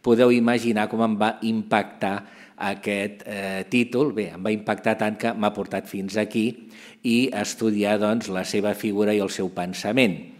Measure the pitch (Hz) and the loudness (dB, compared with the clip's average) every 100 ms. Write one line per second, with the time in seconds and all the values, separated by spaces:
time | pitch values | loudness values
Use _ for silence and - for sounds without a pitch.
0 | 127 117 123 120 117 120 117 107 107 113 | 6 6 8 6 4 2 2 0 0 0
1 | 113 104 107 - 113 110 107 110 98 - | 0 2 0 0 -2 -2 0 0 0 -4
2 | 98 101 101 - - - 98 101 104 101 | -4 -4 -8 -20 -20 -6 -6 -4 -4 -2
3 | 101 101 - 101 98 95 92 120 120 120 | -4 -8 -12 -8 -6 -6 0 0 2 0
4 | 147 107 92 82 101 107 107 104 113 107 | 0 -2 -6 -4 -2 -2 -2 -2 0 0
5 | 107 107 113 110 104 104 95 98 - 101 | -2 0 -4 0 -2 -2 -6 -6 -6 -8
6 | 95 104 107 117 110 120 - - - - | -4 -2 -2 0 -2 -4 -18 -20 -20 -8
7 | 120 117 127 104 104 - 110 104 101 104 | 0 2 2 0 -4 -2 0 2 2 2
8 | 104 117 104 92 92 107 101 104 110 101 | 2 0 -2 -4 -2 0 0 -2 -2 0
9 | 104 104 95 - 95 92 90 90 104 123 | 2 2 0 -2 -4 -4 -6 -6 -2 4
10 | 117 80 - - | 4 2 -10 -20